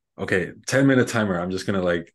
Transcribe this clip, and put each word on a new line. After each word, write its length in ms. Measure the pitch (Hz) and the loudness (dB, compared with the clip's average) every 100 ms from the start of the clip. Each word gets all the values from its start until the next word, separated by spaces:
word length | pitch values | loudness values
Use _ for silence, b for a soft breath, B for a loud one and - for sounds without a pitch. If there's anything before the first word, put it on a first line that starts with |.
| _ - | _ -12
okay, 320 | 98 98 85 - - | -2 -2 -2 -8 -2
ten 200 | 131 139 | 2 4
minute 220 | 127 - | 4 2
timer. 320 | 117 104 87 | 0 0 -2
I'm 120 | 90 | -4
just 140 | 92 - | -4 -4
gonna, 160 | 98 | -2
like, 320 | 90 87 80 | 0 -2 -4